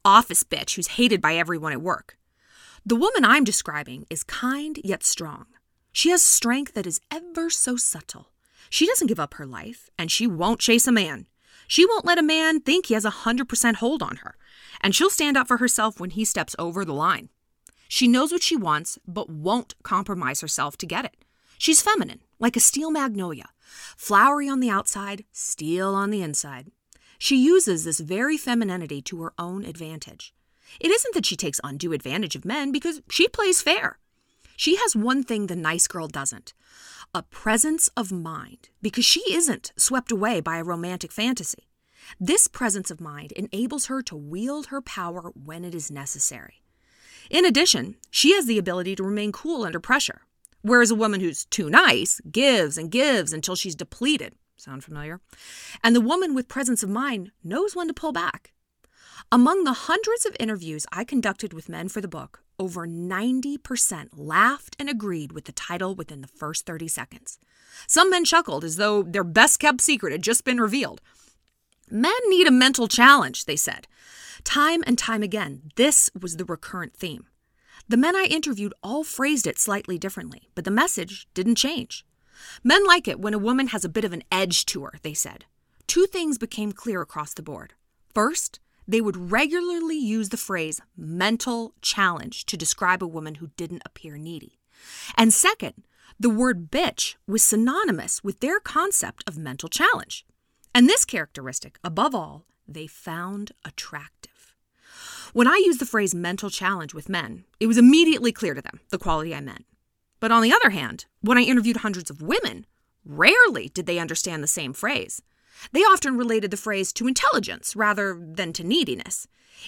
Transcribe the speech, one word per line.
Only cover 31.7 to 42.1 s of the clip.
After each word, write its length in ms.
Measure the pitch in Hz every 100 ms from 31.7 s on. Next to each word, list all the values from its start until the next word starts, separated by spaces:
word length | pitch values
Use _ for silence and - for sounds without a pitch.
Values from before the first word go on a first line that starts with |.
| 139 170
advantage 420 | 151 131 160 185
of 100 | -
men, 280 | 185 285 277
because 280 | 277 339 311 -
she 200 | - 415
plays 340 | - 403 359
fair. 380 | 294 359 - - _ _ _ _ _ -
She 180 | 302 381
has 200 | 466 214
one 260 | 226 262
thing 240 | 247 220 196
the 80 |
nice 320 | 180 160 170 -
girl 220 | 180 156
doesn't, 440 | 139 135 110 - - _ - - - -
a 80 | 180
presence 680 | - - 214 220 311 320 - -
of 160 | 190
mind, 560 | 185 165 160 - - _ _
because 220 | 208 247
she 180 | 226 - 403
isn't 400 | 339 294 - - -
swept 360 | - 254 -
away 280 | 214 214 175
by 180 | 156 165
a 60 |
romantic 480 | 170 170 175 180 170
fantasy. 560 | - 233 247 165 - _ _ _ _ -